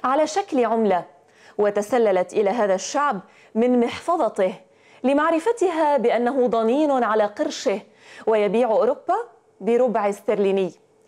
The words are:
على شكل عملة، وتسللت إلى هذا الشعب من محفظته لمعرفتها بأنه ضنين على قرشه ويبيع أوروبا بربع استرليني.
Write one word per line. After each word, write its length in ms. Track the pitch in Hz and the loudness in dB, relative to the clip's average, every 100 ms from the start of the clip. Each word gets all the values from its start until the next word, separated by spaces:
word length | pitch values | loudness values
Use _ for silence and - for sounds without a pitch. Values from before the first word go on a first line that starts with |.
على 220 | 254 277 311 | -2 0 0
شكل 380 | 381 403 285 | -2 -2 0
عملة، 400 | 226 226 220 180 170 - _ _ - - | 0 2 2 0 -2 -16 _ _ -18 -2
وتسللت 760 | 208 202 208 247 220 185 180 | 0 0 -2 0 2 2 0
إلى 180 | - 202 | 0 0
هذا 240 | 240 208 | 0 0
الشعب 460 | 185 - 285 285 208 - - - | 0 -2 -2 -2 -2 -8 -20 -10
من 260 | 214 247 247 | -2 2 2
محفظته 760 | 233 - - 339 226 - 190 190 - _ _ - | 0 -4 -4 0 0 0 -2 -2 -16 _ _ -6
لمعرفتها 920 | 247 285 311 330 440 466 370 320 302 285 | 0 2 2 0 0 0 0 0 2 2
بأنه 500 | 220 202 240 254 247 | 2 0 0 0 0
ضنين 580 | 226 220 269 311 262 | 0 0 2 2 0
على 200 | 226 220 | 0 0
قرشه 560 | 208 208 302 - 269 196 - _ - - - | 0 -2 -6 -4 -4 -4 -8 _ -20 -8 -2
ويبيع 440 | 220 208 214 247 | 0 2 0 2
أوروبا 440 | 208 220 285 - 381 480 - _ _ | 2 2 -2 -2 -4 -4 -14 _ _
بربع 480 | 196 233 254 220 208 | -2 2 2 0 -2
استرليني. 640 | 202 - 202 196 196 185 - _ _ | -4 -4 0 0 0 -2 -6 _ _